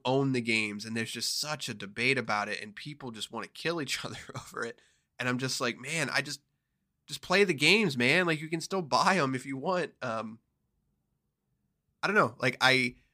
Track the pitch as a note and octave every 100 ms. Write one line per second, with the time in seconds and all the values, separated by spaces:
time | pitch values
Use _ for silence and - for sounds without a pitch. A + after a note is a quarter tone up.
0 | B2+ C3+ C#3 B2+ A#2 A2 G#2+ G#2 A2 A2+
1 | A2 A#2+ - - D3 D3+ C3 G#2 G2+ G#2+
2 | B2 C3 A2+ G#2 G#2 G2 G#2+ G#2 G2 F#2+
3 | C3 A2 - A2+ G2+ - D#3+ E3+ D#3 -
4 | - - - C3 - - A#2 - _ _
5 | _ - B2 B2 C3 - B2 A2+ B2+ E3
6 | C#3 C#3 C3+ C#3 _ _ _ _ _ _
7 | - D3+ - F#3 G3 C#3 D3+ G#3 G3+ C3+
8 | A#2+ E3 F3+ D#3 D#3 E3 - F#3+ D3+ A#2+
9 | F3+ F#3+ C3+ C3 C#3 C3+ D3+ F3+ D#3 -
10 | B2+ A2+ A2 A2+ _ _ _ _ _ _
11 | _ _ _ _ _ _ _ _ _ _
12 | D#3+ G#3 C3 - B2+ - C3 C3 B2 -
13 | _